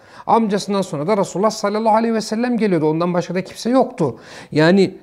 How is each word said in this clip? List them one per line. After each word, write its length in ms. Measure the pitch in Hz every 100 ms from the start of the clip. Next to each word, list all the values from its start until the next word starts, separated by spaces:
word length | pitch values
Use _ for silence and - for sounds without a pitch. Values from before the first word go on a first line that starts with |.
| - - -
Amcasından 540 | 220 226 196 190 202
sonra 260 | 185 147 151
da 100 | 214
Resulullah 320 | 190 175 214
sallallahu 460 | 214 202 214 226 214
aleyhi 180 | 233
ve 80 | 226
sellem 360 | 214 220 247 233
geliyordu. 320 | 214 175 151
Ondan 240 | 160 175
başka 220 | 175 175 175
da 80 |
kimse 260 | 180 - 220
yoktu. 500 | 254 254 - 147 - - - -
Yani 460 | 147 160 196 185 -